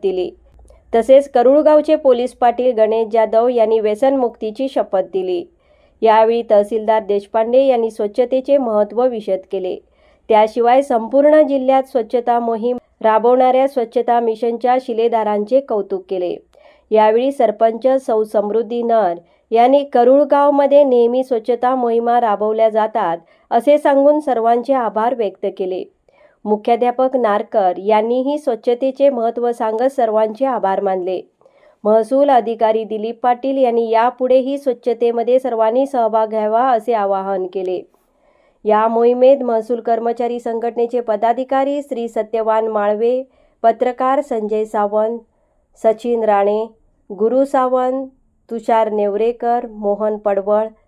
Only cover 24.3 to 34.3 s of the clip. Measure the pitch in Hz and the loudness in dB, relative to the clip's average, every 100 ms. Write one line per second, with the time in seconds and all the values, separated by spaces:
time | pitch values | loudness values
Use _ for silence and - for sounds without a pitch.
24.3 | 233 226 240 240 269 220 214 233 240 202 | 0 2 0 0 -2 -2 -2 -2 -2 -6
25.3 | 190 196 196 185 185 - _ _ _ _ | -4 -8 -6 -6 -6 -10 _ _ _ _
26.3 | _ 208 214 240 233 247 247 262 262 220 | _ -4 -2 0 0 0 0 -2 0 0
27.3 | 208 214 220 185 180 196 214 226 254 262 | -2 -2 0 0 -2 0 0 0 -2 -2
28.3 | 294 294 220 247 240 269 269 277 240 226 | -4 -4 -4 -4 -2 -4 0 0 0 -4
29.3 | 233 240 240 220 220 262 269 220 214 220 | -2 -4 -2 -4 -2 -2 0 0 0 -2
30.3 | 214 269 220 190 196 196 190 180 180 - | -2 -4 -2 -2 -2 -2 -4 -4 -8 -10
31.3 | _ _ _ _ _ 208 220 220 269 285 | _ _ _ _ _ 0 2 2 0 2
32.3 | 247 220 220 220 220 214 214 220 233 247 | 2 0 -2 0 0 -4 -6 -8 -4 -2
33.3 | 240 269 269 247 233 226 220 247 254 254 | -2 -2 0 0 0 0 2 0 0 0